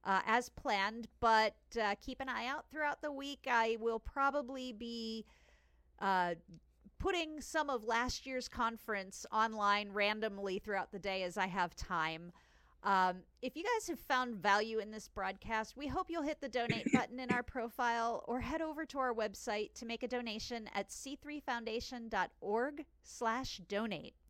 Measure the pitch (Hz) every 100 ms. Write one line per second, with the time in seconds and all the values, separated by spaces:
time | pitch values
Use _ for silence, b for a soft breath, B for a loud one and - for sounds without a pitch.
0 | - 190 - 226 247 - 285 202 196 226
1 | 226 - 233 220 220 - _ 233 214 208
2 | - 254 262 254 254 294 - 302 294 285
3 | 302 277 277 285 - 240 226 226 226 226
4 | - - 277 285 247 269 254 214 233 233
5 | 226 220 214 b b b b b b -
6 | 190 185 175 170 - 170 _ _ - _
7 | - 349 311 311 - 320 294 254 214 226
8 | 247 - 269 254 247 214 233 226 - 208
9 | 190 - - 220 220 220 202 202 208 196
10 | 208 214 220 202 196 190 - 196 - 202
11 | 196 190 180 190 185 190 175 - - 180
12 | 160 160 175 b b b b b 202 196
13 | 185 180 - _ 254 294 392 453 427 311
14 | - 262 247 214 196 202 220 220 208 214
15 | - - 190 196 - 220 220 - 285 285
16 | 370 339 285 302 277 247 233 233 - 254
17 | - 247 254 247 247 254 226 - 240 233
18 | 233 226 - 247 240 320 320 302 320 277
19 | 262 226 208 196 - 214 214 - 233 233
20 | 247 247 233 214 - 233 214 - 202 -
21 | 277 277 294 294 - 240 226 226 233 247
22 | 226 214 180 _ 190 214 262 294 - _
23 | - - 226 233 254 - 175 202 226 170
24 | - _